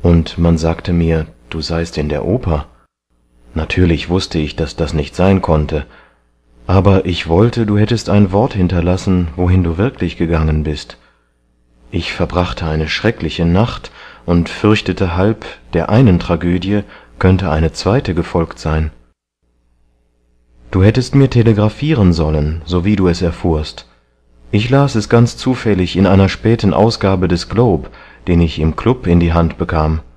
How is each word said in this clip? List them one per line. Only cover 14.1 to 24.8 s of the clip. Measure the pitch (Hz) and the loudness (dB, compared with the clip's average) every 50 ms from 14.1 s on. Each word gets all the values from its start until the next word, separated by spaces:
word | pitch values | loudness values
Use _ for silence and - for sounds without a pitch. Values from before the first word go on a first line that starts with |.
| - - _ | -20 -14 _
und | - 87 87 85 - | 0 0 0 0 -2
fürchtete | - - - 104 110 - - - 90 85 98 87 82 | -6 -2 2 2 2 2 0 -6 -4 -4 -4 -4 -2
halb, | 87 92 107 113 - - - - - _ - | 0 0 0 -2 -2 -8 -18 -18 -20 _ -4
der | - 85 82 - | -4 -2 -2 2
einen | 101 113 135 113 90 85 | 4 4 6 6 4 4
Tragödie | - - 87 80 87 87 87 92 87 92 104 104 101 - - - - _ _ - | 2 -2 -4 -2 0 -2 -2 -2 -2 -2 -4 -4 -4 -6 -18 -20 -20 _ _ 0
könnte | 98 92 92 92 98 90 | 2 2 2 2 2 -2
eine | 76 78 80 80 | 0 0 0 -2
zweite | - - - 98 104 135 143 - 87 | -2 -4 -2 0 0 0 0 -2 -4
gefolgt | 85 85 - - 90 82 - - - | -4 -4 -2 -2 -2 -2 -2 -8 -8
sein.“ | - 80 78 78 80 78 - - _ _ _ _ _ _ _ _ _ _ _ _ _ _ _ _ _ _ _ _ _ _ _ _ _ _ _ _ _ _ _ _ - - | -6 -4 -2 -2 -2 -4 -8 -14 _ _ _ _ _ _ _ _ _ _ _ _ _ _ _ _ _ _ _ _ _ _ _ _ _ _ _ _ _ _ _ _ -18 -4
„Du | - 92 | 0 4
hättest | 92 104 107 131 120 - - | 4 4 4 2 -2 2 4
mir | 139 139 131 | 4 4 4
telegrafieren | - 123 110 117 110 101 104 107 - - 139 151 160 127 101 90 | 4 2 4 4 4 4 2 0 -2 -2 -2 -2 2 4 4 4
sollen, | 85 82 80 76 78 76 73 76 78 82 78 | 4 2 0 0 0 0 -2 -2 -4 -6 -6
so | - 90 90 85 | -4 -2 0 0
wie | 101 107 | 0 0
du | 98 95 87 | 2 2 0
es | 85 87 | 0 0
erfuhrst. | 92 85 - - - 90 80 76 76 - - - - _ _ _ _ _ _ _ _ _ _ _ _ - | -2 -4 -4 -2 -2 -2 -2 -2 -4 -8 -12 -18 -20 _ _ _ _ _ _ _ _ _ _ _ _ -4
Ich | - 101 107 120 | -4 -2 0 2
las | 131 139 | 2 2